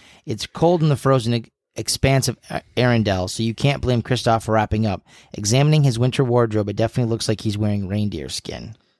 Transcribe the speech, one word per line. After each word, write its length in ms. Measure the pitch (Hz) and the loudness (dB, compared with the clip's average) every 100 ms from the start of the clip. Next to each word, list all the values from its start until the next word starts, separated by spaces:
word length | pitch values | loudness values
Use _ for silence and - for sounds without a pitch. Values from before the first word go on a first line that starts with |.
| - - - | -20 -18 -10
It's 200 | 110 - | -10 -10
cold 360 | - 165 175 | 0 2 4
in 60 | 156 | 2
the 60 | 135 | 2
frozen 380 | 135 135 113 | 2 2 2
e-, 100 | 120 110 _ _ - | -2 -4 _ _ -8
expanse 520 | 110 - 135 135 131 | -6 0 2 2 0
of 100 | - - | -4 -8
A-, 120 | - - - | -10 -4 0
Arendelle, 520 | 123 117 104 92 92 | 2 2 2 0 -2
so 120 | - | -4
you 120 | 113 | -4
can't 260 | 110 143 135 | -2 -2 0
blame 220 | 123 120 | 0 -2
Kristoff 400 | - 123 - 113 | 0 -2 2 0
for 80 | - | 2
wrapping 340 | 110 107 107 110 | 0 0 0 0
up. 160 | 92 - - _ | -4 -10 -20 _
Examining 500 | - 101 127 147 156 | -8 0 2 4 4
his 160 | 139 117 | 4 2
winter 240 | 123 117 | 0 0
wardrobe, 440 | 127 120 117 107 104 | 2 2 2 0 -2
it 80 | 101 | -2
definitely 340 | 113 - 117 | -2 0 -2
looks 160 | 113 - | -2 -2
like 120 | 107 | -2
he's 160 | 110 101 | -2 -2
wearing 300 | 107 101 95 | 0 -2 -2
reindeer 400 | 101 104 80 67 | -2 -2 -4 -8
skin. 480 | - - - - 110 _ _ | -10 -10 -12 -14 -18 _ _